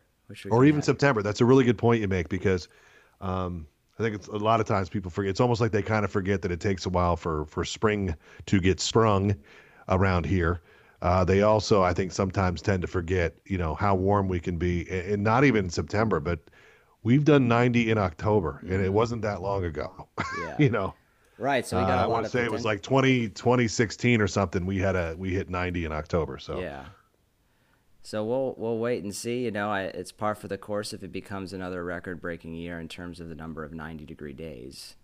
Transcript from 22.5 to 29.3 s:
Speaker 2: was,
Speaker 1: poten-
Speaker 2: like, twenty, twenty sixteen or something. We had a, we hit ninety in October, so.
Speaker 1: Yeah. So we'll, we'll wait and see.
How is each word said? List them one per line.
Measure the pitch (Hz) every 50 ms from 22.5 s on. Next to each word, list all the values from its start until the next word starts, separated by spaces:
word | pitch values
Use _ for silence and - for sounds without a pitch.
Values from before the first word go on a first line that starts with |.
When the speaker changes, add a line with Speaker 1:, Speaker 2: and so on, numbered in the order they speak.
Speaker 2:
was, | 107 110 120
Speaker 1:
poten- |
Speaker 2:
like, | 110 107 98 -
twenty, | - 131 135 131 135 131 127 117 104
twenty | - - - 120 123 123 123 107
sixteen | - - 120 98 - - - 123 120 110
or | 107
something. | 95 - 107 98 87 - 98 87
We | 92 98 95
had | 92 98 92
a, | 92 85 82 80
we | 85 92 95
hit | 87 95 90 -
ninety | 90 90 90 90 87 87 85
in | 78 78
October, | 76 76 - - 85 78 67 67 65
so. | - - 76 65
Speaker 1:
Yeah. | - 78 71 69 67 73 - _ _ _ _ _ _ _ _ _ _ _ _ _ _ _ _ _ _ _ _ _ -
So | - - 107 107
we'll, | 110 123 131 135 131 - -
we'll | 104 113 117 110
wait | 113 120 123 95 82
and | 101 -
see. | - - 113